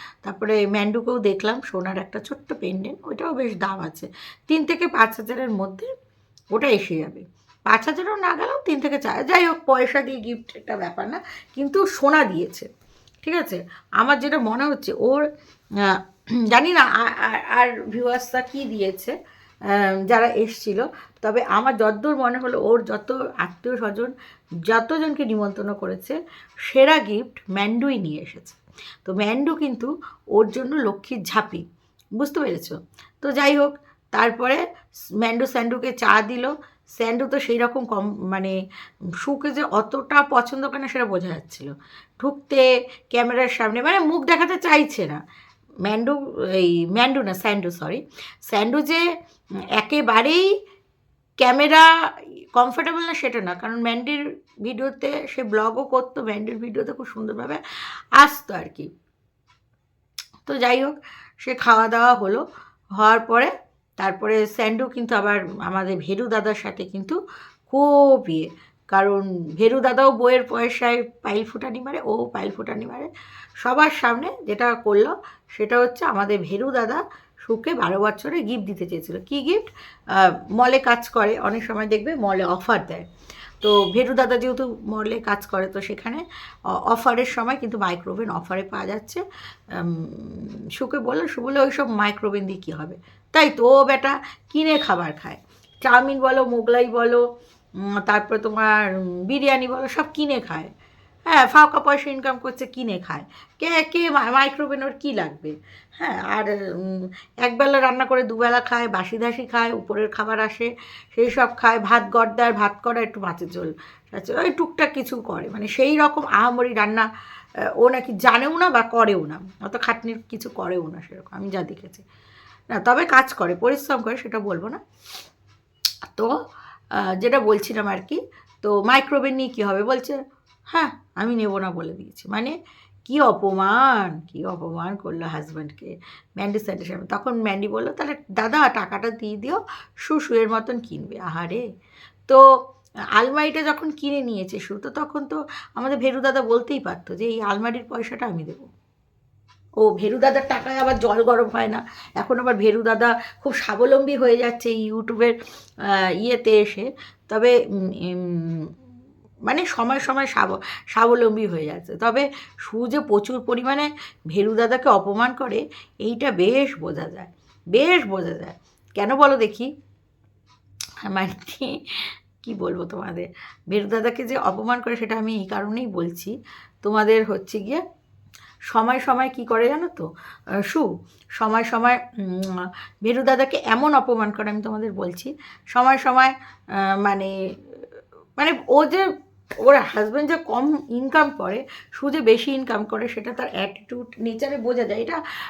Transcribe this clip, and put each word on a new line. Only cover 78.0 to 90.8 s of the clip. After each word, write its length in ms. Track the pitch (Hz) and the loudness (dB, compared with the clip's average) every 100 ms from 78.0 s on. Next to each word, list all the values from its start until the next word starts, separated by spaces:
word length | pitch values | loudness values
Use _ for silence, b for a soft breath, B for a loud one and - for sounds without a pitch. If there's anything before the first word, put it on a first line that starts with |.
বছরে 420 | 208 214 285 339 | 0 -2 -6 -4
গিফট 220 | 214 247 | -4 -6
দিতে 220 | 196 185 175 | -8 -8 -8
চেয়েছিল। 380 | 170 - 180 | -10 -10 -12
কী 180 | - 285 | -8 -4
গিফট? 300 | 269 415 440 B B B - | -2 -2 -2 B B B -2
আহ, 460 | 190 185 175 - | 4 4 4 -4
মলে 260 | 214 247 269 | 2 4 4
কাজ 300 | 262 240 - | 4 0 0
করে, 300 | 233 208 226 | 0 0 0
অনেক 260 | - 180 | -2 -4
সময় 220 | - 214 214 | -6 -4 -2
দেখবে 280 | 214 233 | -2 -2
মলে 300 | 311 202 190 | -2 -2 0
অফার 420 | 180 185 - 202 - | 0 -2 0 0 -2
দেয়। 200 | 170 175 - B B B B | -12 -16 -20 B B B B
তো 300 | 208 208 190 | 4 4 4
ভেরু 220 | 208 254 | 2 2
দাদা 220 | 262 240 240 | 2 2 2
যেহেতু 400 | 254 247 262 220 | 0 -2 -4 -6
মলে 380 | 220 214 214 226 | -8 -6 -4 -4
কাজ 260 | 220 202 - | -4 -4 -4
করে, 200 | 196 190 | -4 -4
তো 140 | 196 | -6
সেখানে 440 | 202 208 226 285 349 B B B | -8 -10 -8 -10 -10 B B B
অ-, 40 | - | -6
অফারের 580 | 185 - 233 247 233 254 | -2 0 2 2 2 0
সময় 300 | - 233 269 | -2 -4 -4
কিন্তু 220 | 240 220 | -6 -4
মাইক্রোওভেন 520 | 190 175 185 190 214 | -4 -4 -8 -8 -6
অফারে 320 | 170 - 185 | -8 -6 -8
পাওয়া 240 | 196 208 190 | -6 -8 -8
যাচ্ছে। 360 | 214 214 349 | -10 -10 -10
উম, 1500 | 381 - - - - 180 170 165 156 - - - - - - | -10 -12 -20 -20 -14 -6 -6 -6 -8 -12 -14 -14 -14 -14 -12
সুকে 280 | - | -8